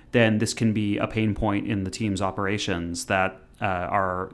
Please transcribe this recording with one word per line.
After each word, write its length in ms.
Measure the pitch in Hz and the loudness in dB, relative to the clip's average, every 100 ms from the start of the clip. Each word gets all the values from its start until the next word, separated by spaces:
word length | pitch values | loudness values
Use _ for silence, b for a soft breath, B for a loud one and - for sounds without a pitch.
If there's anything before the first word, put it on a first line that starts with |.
| B | B
then 260 | 123 113 107 | 4 6 4
this 140 | 110 | 0
can 180 | - 113 | 0 2
be 260 | 107 104 104 | 2 0 0
a 80 | 110 | -2
pain 280 | 113 110 | 0 0
point 320 | 101 107 101 - | 0 0 0 0
in 160 | 104 | -2
the 60 | 95 | -4
team's 300 | - 110 95 | -4 -2 -2
operations 840 | 98 90 98 104 - 87 85 85 - | -2 -2 -2 -2 -2 -2 -4 -6 -2
that, 340 | 98 95 - - - | 0 0 -2 -18 -6
uh, 20 | |
are, 680 | 107 92 90 101 95 92 95 | -2 -2 0 0 0 -2 -4